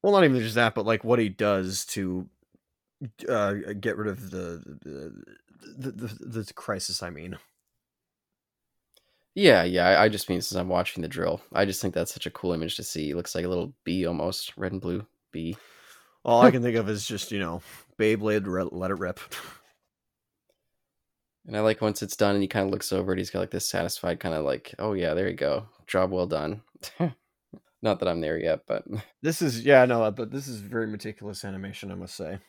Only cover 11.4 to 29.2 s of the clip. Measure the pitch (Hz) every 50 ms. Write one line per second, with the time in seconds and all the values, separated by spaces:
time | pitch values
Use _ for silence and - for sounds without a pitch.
11.4 | - _ - - 101 101 95 - - 95 85 - 85 - - - - 87 - -
12.4 | - 92 87 82 80 - - - - - - 78 78 73 73 85 87 - - 87
13.4 | 87 87 92 90 - - - _ _ - - 95 90 82 87 78 78 87 98 -
14.4 | - - - - - 95 92 95 - 85 87 101 104 _ _ _ _ _ - -
15.4 | 82 82 - - - - - - - - - - _ _ _ _ _ 123 120 117
16.4 | 123 123 - 127 120 123 113 117 107 101 107 101 101 - 113 98 - - 110 101
17.4 | 95 82 85 - - - - - - _ _ - 110 107 110 101 104 107 107 107
18.4 | 98 98 90 92 90 - - 87 90 92 98 85 92 90 90 - - - - -
19.4 | - - - - _ _ _ _ _ _ _ _ _ _ _ _ _ _ _ _
20.4 | _ _ _ _ _ _ _ _ _ _ _ _ _ _ _ _ _ _ _ _
21.4 | _ 170 107 104 107 110 110 - 110 107 101 - 104 95 - - 104 101 101 101
22.4 | 98 95 - 107 98 98 101 101 - - 95 95 92 98 92 92 95 95 - 95
23.4 | 92 - - 90 - - - 98 85 - - - - 87 85 82 - 92 82 78
24.4 | 78 69 69 - - - - - 95 110 101 95 87 80 78 87 98 95 87 -
25.4 | - 71 71 - 107 - _ _ _ - - 95 92 92 95 92 90 - 82 76
26.4 | 76 78 98 110 - _ _ - - - - - - 160 123 _ _ _ _ _
27.4 | _ _ - - _ _ _ _ - 113 98 90 - 90 85 85 80 78 80 80
28.4 | - 82 78 - _ _ 55 - - - 101 107 - - _ _